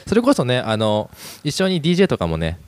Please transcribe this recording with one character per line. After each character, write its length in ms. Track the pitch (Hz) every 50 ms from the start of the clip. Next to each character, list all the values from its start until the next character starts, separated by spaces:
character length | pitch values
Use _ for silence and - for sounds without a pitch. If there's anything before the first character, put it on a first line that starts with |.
| -
そ 80 | - -
れ 60 | 226 233
こ 100 | 262 277
そ 100 | - 139
ね、 140 | 123 127 127
あ 160 | - 113 110
の、 360 | 107 110 107 107 107 - - - - - - - - -
一 100 | 151 -
緒 140 | - 185 190
に 100 | 185 170
デ 100 | 139 165
ィ 40 | 180
ー 20 |
ジ 80 | 170 196
ェ 20 |
ー 20 | 175
と 80 | 123
か 80 | - 90
も 120 | 82 82
ね、 200 | 80 82 82 85 - -